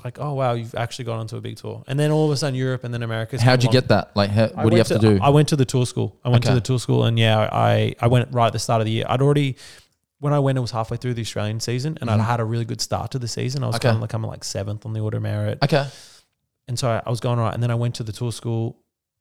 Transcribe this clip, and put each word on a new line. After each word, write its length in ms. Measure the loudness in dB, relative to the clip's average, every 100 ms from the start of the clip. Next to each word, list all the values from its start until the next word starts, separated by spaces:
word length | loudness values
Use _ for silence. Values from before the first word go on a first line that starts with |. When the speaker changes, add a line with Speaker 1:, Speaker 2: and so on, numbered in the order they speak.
Speaker 1:
like, 140 | -12 -10
"Oh, 140 | -6
wow, 200 | -2 -2
you've 200 | -2 -6 -6
actually 300 | -6 -6 -8
gone 140 | -8
onto 180 | -8 -10
a 40 |
big 160 | -10 -12
tour." 260 | -12 -12 -6
And 120 | -2
then 100 | 0
all 160 | 2 2
of 60 |
a 60 | 0
sudden 180 | -2 -2
Europe 280 | -4 -4
and 80 | -6
then 100 | -6
America's 380 | -4 -4 -4 2
Speaker 2:
How'd 180 | 4 6
Speaker 1:
come 60 | 4
Speaker 2:
you 20 |
Speaker 1:
along. 40 |
Speaker 2:
get 140 | 4 4
that? 220 | 2 2 0
Like, 140 | 2
how, 120 | 2
Speaker 1:
I 20 | 2
Speaker 2:
what 100 | 2
do 60 |
you 20 |
Speaker 1:
went 140 | 4 4
Speaker 2:
have 100 | 4
to 200 | 4 4
Speaker 1:
to, 100 | 6
Speaker 2:
do? 60 |
Speaker 1:
I 60 | 6
went 200 | 4 4
to 60 | 2
the 100 | 2
tour 200 | 0 -2
school. 300 | -2 -6 -4
I 60 | 2
went 140 | 2 4
to 40 |
Speaker 2:
Okay. 60 | 2
Speaker 1:
the 60 |
tour 180 | 2 -2
school, 240 | 0 2
and 160 | 2 4
yeah, 300 | 4 4 2
I, 420 | 2 2 2 0 0
I 60 | 2
went 220 | 2 2
right 160 | 2 0
at 60 |
the 60 | 0
start 220 | 0 0
of 40 | 0
the 60 |
year. 140 | -2 0
I'd 140 | 2
already, 340 | 2 2 0 -4 -14 -20 _ _ _ _
when 140 | -2
I 60 | 2
went, 180 | 2 0
it 40 |
was 100 | -2
halfway 260 | -4 -4 -4
through 160 | -4
the 80 | -4
Australian 380 | -4 -4 -4 -4
season, 380 | -4 -4 -4 -4
and 80 | 0
I'd 80 | 2
Speaker 2:
Mm-hmm. 100 | 2
Speaker 1:
had 80 | 0
a 60 | -2
really 200 | -2 -4
good 160 | -6
start 300 | -4 -4 -4
to 80 | -6
the 80 | -6
season. 360 | -6 -4 -4
I 40 | -4
was 80 | 0
Speaker 2:
Okay. 140 | 2
Speaker 1:
kinda, 120 | 0
like, 80 | -2
coming, 220 | -6 -6
like, 120 | -8 -8
seventh 380 | -8 -6 -8
on 100 | -6
the 60 | -6
order 160 | -4 -4
of 60 |
merit. 360 | -4 -2 -2 0
Speaker 2:
Okay. 220 | 2 2 0 -8 -20 -20 _ _ _ _ -10
Speaker 1:
And 80 | -4
so 100 | -2
I, 120 | -2 -2
I 40 |
was 80 | -2
going 180 | 0 0
right, 140 | 0
and 80 | 0
then 80 | 0
I 40 | 0
went 180 | -2 -4
to 80 |
the 80 | -8
tour 200 | -6 -6
school, 460 | -6 -4 -2 -4 -8 _ _ _ _